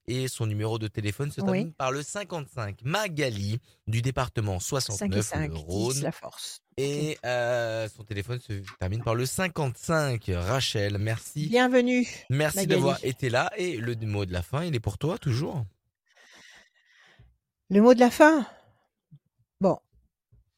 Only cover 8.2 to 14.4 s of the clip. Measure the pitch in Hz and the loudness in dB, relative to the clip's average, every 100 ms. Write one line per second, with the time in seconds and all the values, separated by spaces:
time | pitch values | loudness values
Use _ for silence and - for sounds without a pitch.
8.2 | 98 123 - 101 95 - 92 107 117 117 | -6 -8 -8 -10 -10 -6 -4 -2 -2 -2
9.2 | 135 - 185 - 139 117 - 160 147 117 | -2 -2 -4 -2 -4 -4 -2 0 0 -2
10.2 | - 87 90 131 117 110 101 101 107 117 | -2 -2 0 0 0 -2 -2 -2 -2 -4
11.2 | - 151 156 233 254 254 247 247 240 - | -6 -6 0 4 4 4 4 2 0 -4
12.2 | - 131 151 196 196 - 135 - - 127 | -2 0 2 2 2 4 4 0 -2 -2
13.2 | 127 120 170 214 180 127 117 117 110 101 | 0 0 0 -2 -4 -4 -4 -4 -2 -2
14.2 | 98 90 | -2 -4